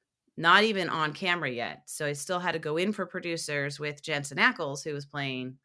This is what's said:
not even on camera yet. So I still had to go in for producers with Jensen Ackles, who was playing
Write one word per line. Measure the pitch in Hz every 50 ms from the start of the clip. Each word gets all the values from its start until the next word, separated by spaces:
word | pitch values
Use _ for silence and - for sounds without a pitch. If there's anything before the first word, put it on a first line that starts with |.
| _ _ _ _ _ _ _ -
not | 160 170 180 196 214
even | 226 214 190 175 165
on | - 156 156 151 147
camera | 143 196 185 175 175 156 135
yet. | 123 117 117 95 76 - - -
So | - - 156
I | 147 147
still | 143 - - 185 180
had | 180 180 165
to | 165
go | 156 151 151 165
in | 180 202 208
for | - 190
producers | 175 - 185 175 175 165 165 - - 147 143 139 143 143 143
with | 151 147 147 147 -
Jensen | - 156 143 143 143 143 160
Ackles, | 208 247 247 - 165 139 139 147 -
who | 165 147
was | 143 147
playing | 143 - 147 139 135 131 127 127 127 127 - _